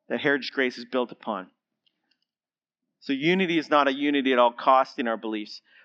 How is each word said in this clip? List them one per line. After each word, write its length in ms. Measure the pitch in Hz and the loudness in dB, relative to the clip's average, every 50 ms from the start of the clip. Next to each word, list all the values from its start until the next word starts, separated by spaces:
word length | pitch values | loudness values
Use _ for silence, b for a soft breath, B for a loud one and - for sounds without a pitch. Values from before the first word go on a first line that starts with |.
| _ - | _ -8
that 100 | 127 120 | -8 -4
Heritage 320 | 131 143 139 135 117 - | -2 -2 -2 -2 -4 -8
Grace 260 | - 139 131 127 117 | -6 -4 -4 -4 -4
is 80 | 120 120 | -8 -14
built 280 | 120 - 127 123 117 113 | -8 -6 -6 -6 -6 -8
upon. 340 | _ - 120 107 95 92 - _ _ _ _ _ _ _ _ _ _ _ _ _ _ _ _ _ _ _ _ _ _ _ _ _ _ _ _ _ _ | _ -10 -10 -8 -8 -10 -14 _ _ _ _ _ _ _ _ _ _ _ _ _ _ _ _ _ _ _ _ _ _ _ _ _ _ _ _ _ _
So 140 | - - 139 | -8 -6 -6
unity 440 | 131 143 165 180 190 190 165 170 | -2 0 0 0 2 0 0 0
is 120 | 160 143 - | -2 0 2
not 180 | 151 147 139 | 4 4 4
a 60 | 139 135 | 4 0
unity 400 | 139 143 147 143 143 127 131 131 | 0 -2 0 0 0 2 2 4
at 60 | 123 | 4
all 120 | 123 120 | 4 4
costs 460 | 120 - - 170 131 131 131 - - | 2 0 2 4 4 4 4 0 -4
in 100 | - 123 | -6 -4
our 100 | 117 113 | -4 -4
beliefs. 440 | 107 113 110 110 107 104 104 - - b b b b | -4 -4 -6 -8 -8 -8 -12 -16 -20 b b b b